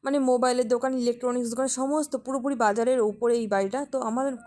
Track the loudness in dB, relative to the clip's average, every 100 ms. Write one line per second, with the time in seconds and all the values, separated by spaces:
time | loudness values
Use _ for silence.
0 | -2 0 2 4 4 2 2 0 0 0
1 | 0 0 -2 -2 -2 -2 -2 -2 -2 -2
2 | -2 -4 -4 -4 -2 0 2 2 2 2
3 | 0 0 0 0 0 0 0 -4 -4 -4
4 | -2 -2 -2 -4